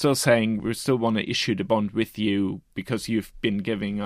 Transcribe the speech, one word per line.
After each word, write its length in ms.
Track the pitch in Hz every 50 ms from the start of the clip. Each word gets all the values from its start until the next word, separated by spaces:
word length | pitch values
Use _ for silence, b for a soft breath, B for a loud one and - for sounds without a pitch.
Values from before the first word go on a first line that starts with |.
still 140 | - 147 135
saying, 460 | 127 - 139 117 117 110 110 110 104 101
"We 100 | 113 113
still 220 | - - - 131 117 113
wanna 180 | 117 110 107 - - 117
issue 220 | - - - 110
the 80 | 92 95 95 113
bond 180 | 110 107 101
with 260 | 110 110 113 - - -
you 440 | 107 107 98 101 98 95 104 95 - _ - -
because 300 | 95 - 123 107 - -
you've 200 | 117 110 98 - - -
been 160 | - 117 101 101 95 120
giving 280 | 113 101 101 101 101 104 101